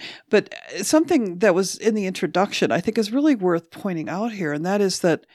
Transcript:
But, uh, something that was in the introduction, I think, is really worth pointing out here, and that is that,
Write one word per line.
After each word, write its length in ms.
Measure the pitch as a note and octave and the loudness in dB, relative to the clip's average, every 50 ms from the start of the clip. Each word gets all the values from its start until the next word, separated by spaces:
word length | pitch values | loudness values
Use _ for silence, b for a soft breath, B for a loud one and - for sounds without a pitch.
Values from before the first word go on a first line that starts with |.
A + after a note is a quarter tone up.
| B B B B B - | B B B B B 2
But, 260 | G#3+ G3+ - - - - - - C3+ | 2 2 2 0 -14 -20 -18 -14 -10
uh, 80 | F3 | -8
something 560 | G3+ - D#4 D#4 E4 C#4+ F4+ B3+ A3+ F#3 E3+ F3 | -2 2 2 2 4 4 2 2 2 0 -2 2
that 160 | A3 G3+ E3 | 2 4 4
was 220 | F#3 G3 F3+ - | 4 0 -2 -4
in 180 | - - A3+ A3 | -2 0 0 0
the 120 | G#3+ G3 | 2 -2
introduction, 640 | F#3 F#3 - F#3+ D3+ - F3+ G3+ G3+ - - - - | -2 -2 -2 -4 -2 0 0 0 0 0 -2 0 0
I 100 | A#2 E3+ | 0 0
think, 180 | - A3+ G#3+ A#3 | 0 -2 -2 -2
is 140 | G#3 G3+ | -2 -2
really 220 | A3+ C#4 D4 D#4+ C#4 | 0 2 2 2 2
worth 360 | G#3 F#3 F3+ E3+ E3+ E3+ _ | 2 2 0 0 0 -4 _
pointing 380 | - E3 - G3 F3 D#3+ D3 C#3 | -18 -10 -8 -6 -6 -6 -6 -6
out 240 | D#3 F#3+ A3+ A#3+ | -6 -4 -6 -6
here, 200 | G#3+ F#3+ F3 D3 | -6 -4 -4 -4
and 140 | D3 D3 E3 | -2 -2 -2
that 140 | F#3 G3+ G#3 | 0 0 2
is 200 | G3+ F#3 F3 - | 2 0 0 0
that, 240 | - F3 D3+ - _ _ | 2 2 2 0 _ _